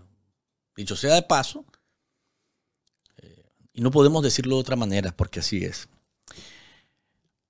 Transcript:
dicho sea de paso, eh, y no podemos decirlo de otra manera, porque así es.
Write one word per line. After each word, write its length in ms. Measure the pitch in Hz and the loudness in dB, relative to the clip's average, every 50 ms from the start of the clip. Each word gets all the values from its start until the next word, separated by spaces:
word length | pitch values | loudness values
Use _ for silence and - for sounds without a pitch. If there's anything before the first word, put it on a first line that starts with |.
| 92 _ _ _ _ _ _ _ _ _ _ _ _ _ _ | -20 _ _ _ _ _ _ _ _ _ _ _ _ _ _
dicho 180 | - 104 95 101 | -12 -10 -8 -8
sea 220 | - - 139 160 | -4 2 4 4
de 60 | 175 175 | 4 4
paso, 420 | - 165 139 127 - - 302 - - _ _ _ _ _ _ _ _ _ _ _ _ _ _ _ _ _ _ _ _ _ _ _ _ _ _ _ _ _ - | 2 2 0 0 -2 -8 -14 -20 -20 _ _ _ _ _ _ _ _ _ _ _ _ _ _ _ _ _ _ _ _ _ _ _ _ _ _ _ _ _ -20
eh, 240 | - - - - _ _ _ _ _ _ _ | -20 -20 -20 -20 _ _ _ _ _ _ _
y 80 | 120 | -2
no 100 | 117 127 | -2 2
podemos 320 | 135 151 139 143 160 160 143 | 6 6 6 6 6 4 2
decirlo 320 | 127 - - 127 127 135 | 0 0 0 -2 -2 -2
de 60 | 131 | -2
otra 160 | 127 131 127 | -2 -2 -4
manera, 380 | 123 113 101 98 101 95 92 87 | -4 -2 -2 -2 -2 -2 -2 -4
porque 260 | - 92 - - 85 | -4 -4 -4 -4 -6
así 240 | - - 104 92 90 | -6 -4 -4 -4 -4
es. 240 | 90 - - - - _ _ _ _ _ _ _ - - - - - - - - - - _ _ _ _ _ _ _ _ _ _ _ _ _ _ _ | -6 -8 -12 -16 -20 _ _ _ _ _ _ _ -20 -20 -20 -20 -20 -20 -20 -20 -20 -20 _ _ _ _ _ _ _ _ _ _ _ _ _ _ _